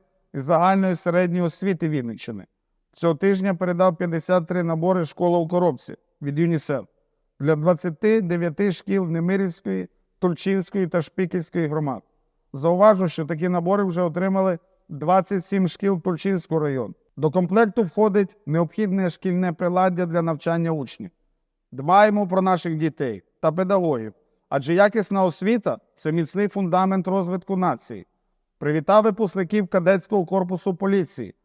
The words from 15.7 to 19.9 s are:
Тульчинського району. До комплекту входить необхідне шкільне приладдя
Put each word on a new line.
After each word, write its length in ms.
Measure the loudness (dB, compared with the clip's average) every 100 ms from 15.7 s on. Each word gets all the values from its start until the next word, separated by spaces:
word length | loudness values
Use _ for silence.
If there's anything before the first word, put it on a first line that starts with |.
| 0 -2 -2
Тульчинського 600 | -2 -2 -2 -2 -2 -2
району. 320 | 0 -2 -6 -10 _ -4
До 140 | -2
комплекту 520 | 0 2 4 2 2
входить 540 | -2 2 2 2 0 _ -2
необхідне 640 | 0 0 -2 -2 0 -2
шкільне 440 | -2 -2 0 -2
приладдя 520 | -2 -2 2 2